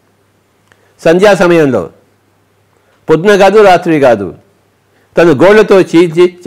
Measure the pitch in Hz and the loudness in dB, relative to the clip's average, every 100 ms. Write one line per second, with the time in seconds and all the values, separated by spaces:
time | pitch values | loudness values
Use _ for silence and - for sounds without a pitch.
0 | _ _ _ _ _ _ _ _ _ _ | _ _ _ _ _ _ _ _ _ _
1 | 165 170 208 196 175 170 143 113 82 _ | -2 0 0 0 0 0 0 -4 -8 _
2 | _ _ _ _ _ _ _ _ _ _ | _ _ _ _ _ _ _ _ _ _
3 | - 160 196 202 190 214 202 175 175 156 | -4 -2 0 0 2 2 2 0 -2 -2
4 | 135 110 92 - _ _ _ _ _ _ | 0 -2 -6 -16 _ _ _ _ _ _
5 | _ - 170 131 175 214 208 196 - 170 | _ -2 0 2 2 2 2 0 0 -2
6 | 175 160 180 180 | -2 0 -2 -2